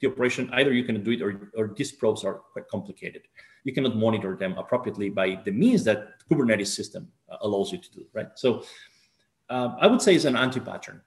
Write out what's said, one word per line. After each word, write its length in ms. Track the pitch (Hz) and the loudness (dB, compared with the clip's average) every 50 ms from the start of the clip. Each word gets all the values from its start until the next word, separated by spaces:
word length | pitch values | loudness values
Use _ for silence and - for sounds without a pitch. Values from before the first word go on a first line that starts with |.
the 60 | 131 | -4
operation, 420 | 117 - - 123 123 - - 127 123 123 | -4 0 0 0 0 0 -2 -4 -2 2
either 200 | 127 139 139 123 | 2 4 4 4
you 100 | 123 123 | 2 2
can 200 | 120 113 104 98 | 0 -2 -2 0
do 80 | 113 | -2
it 100 | 120 117 | -2 0
or, 280 | 101 104 98 98 104 - - | -2 -4 -4 -6 -12 -10 -4
or 180 | 113 110 104 101 | -4 -4 -4 -2
these 160 | - - - | -6 -6 -6
probes 320 | - _ 123 110 104 - - | -4 _ 0 0 0 0 -4
are 120 | 98 95 - - _ _ | -6 -6 -6 -12 _ _
quite 140 | 104 - | -14 -12
complicated. 560 | - - 101 - 98 92 - - 82 - - - _ _ - - - _ _ _ | -8 -8 -8 -8 -10 -14 -12 -14 -14 -14 -14 -20 _ _ -20 -20 -20 _ _ _
You 100 | 135 131 | -4 -2
cannot 220 | 147 131 123 107 | 0 0 0 0
monitor 400 | 110 110 113 110 104 98 95 92 | 2 2 2 2 2 -2 -4 -4
them 220 | - 98 92 90 | -4 -4 -4 -4
appropriately 520 | 92 - - - 123 - 107 - 104 101 98 | -6 -4 -4 -4 -2 -2 -6 -6 -4 -6 -4
by 320 | 101 98 95 95 92 92 - | 0 0 0 0 -2 -4 -6
the 60 | 101 | -4
means 320 | 98 113 190 254 247 190 - | 0 2 4 4 4 4 4
that 420 | 110 104 - - - - _ _ _ | 2 0 0 -2 -10 -18 _ _ _
Kubernetes 380 | 165 143 127 117 110 104 98 | 2 2 4 4 4 2 2
system, 400 | - - - 101 - - 95 85 - _ _ _ _ | -2 -4 -6 -8 -10 -10 -14 -16 -16 _ _ _ _
uh, 80 | 85 - | -14 -6
allows 300 | - 107 101 98 98 - | -4 -2 0 0 0 -2
you 60 | 92 | -4
to 140 | 90 - - | -10 -12 -18
do, 140 | _ 92 - - _ | _ -20 -20 -12 _
right? 140 | 107 - - - | -10 -10 -10 -10
So, 280 | - - 127 110 - - - - - - - _ _ _ _ _ _ _ _ _ _ _ - | -2 0 0 0 0 -4 -14 -18 -20 -20 -20 _ _ _ _ _ _ _ _ _ _ _ -6
uh, 260 | 123 127 123 120 - - | -4 -4 -4 -4 0 4
I 60 | 165 | 4
would 120 | 208 254 - | 6 6 6
say 140 | - 208 180 | 6 6 6
it's 120 | 156 151 | 6 6
an 100 | 139 127 | 4 2
anti-pattern 680 | 117 131 127 123 123 110 - 92 - - - - - _ | 2 2 0 0 -4 -6 -6 -12 -12 -14 -16 -18 -20 _